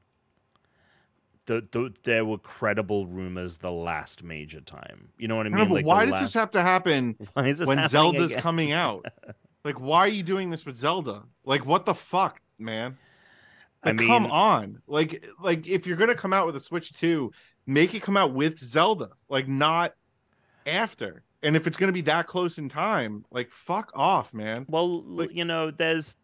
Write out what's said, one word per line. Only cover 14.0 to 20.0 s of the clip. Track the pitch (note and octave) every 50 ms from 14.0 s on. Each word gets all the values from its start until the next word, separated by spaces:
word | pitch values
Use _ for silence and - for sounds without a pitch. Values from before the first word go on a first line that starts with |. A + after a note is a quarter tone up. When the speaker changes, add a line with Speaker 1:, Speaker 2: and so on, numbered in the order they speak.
| A#2 A2+ A#3+ A#3 G#3
Speaker 1:
mean | - D3
Speaker 2:
on. | E3 G3+ A3 F3 A#2+ G#2 G2+ G#2+ A#2+ _
Like, | - C#3+ D3+ D#3+ D3+ D#3 - - A2 G2+ -
like, | F#3 F#3 E3+ E3 D#3+
if | E3+ F#3+ F3 -
you're | F#3 E3+ E3
gonna | G#3+ A#3 A#3+
come | - - F#3+ F#3
out | G3 F3+
with | E3+ D3+
a | C3
Switch | - - E3+ F3 E3 - -
two, | - - E3+ E3 D3+ C3 G2 - _ _ _ _ _ _
make | C3+ C3+ D3 E3+ F#3 A3+
it | G#3 -
come | G3+ G3
out | G3+ F#3 C#3+ B2+
with | C3 D3 D#3+ D#3+ -
Zelda, | C3 A#2+ A#2+ D#3 F3 G#3 A3 E3+ A#2 F#2+ - _ _ -
like, | C#3 C3+ C3+ C3+
not | C3+ C3+ D3 D#3 E3 E3+ F3 D#3 - _